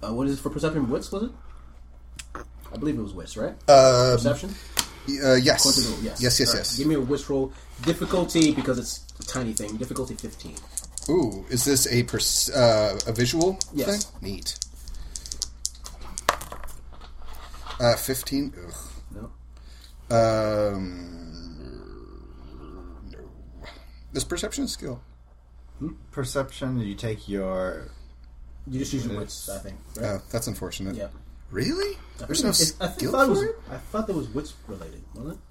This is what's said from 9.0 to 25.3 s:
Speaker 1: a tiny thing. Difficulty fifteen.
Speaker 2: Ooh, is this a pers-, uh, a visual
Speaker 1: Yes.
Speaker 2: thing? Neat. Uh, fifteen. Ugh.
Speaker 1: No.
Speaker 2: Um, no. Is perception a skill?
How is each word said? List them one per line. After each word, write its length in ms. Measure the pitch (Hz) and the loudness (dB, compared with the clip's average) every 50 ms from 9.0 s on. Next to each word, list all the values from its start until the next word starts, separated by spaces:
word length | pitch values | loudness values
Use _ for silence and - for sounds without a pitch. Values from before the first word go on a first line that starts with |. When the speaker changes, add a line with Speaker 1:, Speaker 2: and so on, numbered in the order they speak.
| - - - - | -10 -16 -16 -12
Speaker 1:
a 20 | - | -10
tiny 300 | - - 135 127 113 110 | -6 -4 -2 -2 0 0
thing. 240 | - - 104 107 110 | 0 -2 -2 -6 -6
Difficulty 380 | 123 127 - 120 123 - 117 | -6 -6 -4 -4 -4 -6 -6
fifteen. 420 | - - 113 - - - 120 - - - - - - - - - - - - | -8 -10 -10 -12 -12 -14 -14 -14 -14 -14 -8 -8 -8 -8 -6 -10 -8 0 2
Speaker 2:
Ooh, 380 | 147 185 156 113 98 - - - | 4 4 4 2 0 -4 -6 -2
is 140 | 127 120 123 | 0 0 4
this 200 | 139 143 127 - - 110 | 6 6 6 6 6 4
a 80 | 120 120 | 4 4
pers-, 460 | 123 - 113 - - - - - - | 4 2 0 2 2 4 2 2 2
uh, 480 | 113 120 123 117 110 107 107 104 95 104 - 120 | 4 8 8 8 8 8 6 4 2 0 0 -2
a 40 | 113 | 2
visual 440 | 110 123 123 160 165 165 185 190 190 - - - | 2 2 2 6 6 6 6 6 2 -2 -2 0
Speaker 1:
Yes. 320 | 147 127 202 202 208 202 | 0 2 2 2 0 0
Speaker 2:
thing? 80 | - - - - 95 | -4 -6 -10 -8 -8
Neat. 300 | 98 90 90 - - - - - - - - - - - - - - - - - - - - - - - - - - - - - - - - - - - - - - - - - - - - - - - - - - - - - - - - - - - - - - - - - - - | -6 -6 -6 -8 -6 -6 -8 -8 -8 -14 -12 -10 -8 -8 -8 -8 -10 -10 -8 -8 -6 -6 -6 -8 -10 -6 -6 -6 -6 -6 -14 -14 -12 -12 -10 -8 -8 -4 0 0 0 0 -2 -10 -10 -8 -8 -8 -8 -10 -12 -14 -14 -14 -14 -14 -12 -10 -10 -10 -10 -10 -12 -12 -12 -12 -10 -10 -4 2
Uh, 160 | - 120 113 | 4 4 4
fifteen. 560 | - - - 135 131 - - 139 135 143 143 - 92 | 4 2 -2 -2 -2 -2 -2 -2 0 -2 -2 -4 -10
Ugh. 160 | 87 87 85 - - - - - - - | -12 -12 -12 -12 -12 -12 -12 -12 -12 -12
Speaker 1:
No. 180 | - 104 107 117 - - - - - - - - - - - - - - - - 120 117 113 113 110 110 107 107 107 107 104 104 101 | -12 -12 -12 -12 -12 -16 -18 -18 -18 -18 -18 -18 -18 -18 -20 -20 -18 -18 -6 2 6 6 6 6 6 4 4 2 2 4 2 2 2
Speaker 2:
Um, 1500 | 95 95 90 90 90 87 85 85 82 82 82 78 - - 85 82 - - 65 57 52 50 50 - - - - - 50 - - - - - - - - - - - 90 90 - - - - - | 0 -4 -6 -6 -10 -12 -12 -12 -12 -12 -12 -12 -12 -12 -12 -12 -12 -12 -12 -14 -14 -14 -14 -14 -16 -16 -16 -16 -18 -16 -16 -18 -16 -16 -16 -16 -16 -14 -14 -14 -14 -14 -14 -16 -14 -14 -16
no. 80 | - - - - - - - - - - - - - - - - - - - - - | -16 -16 -16 -18 -18 -18 -18 -18 -18 -16 -16 -16 -16 -16 -18 -20 -20 -20 -18 -8 -6
Is 100 | 135 127 | -6 -4
perception 420 | - 175 170 - - - - 277 | -4 -4 -4 -4 -4 -4 -4 -4
a 20 | - | -4
skill? 340 | - - - 147 127 127 - - - - - - | -4 -6 -6 -8 -8 -10 -12 -18 -20 -20 -20 -20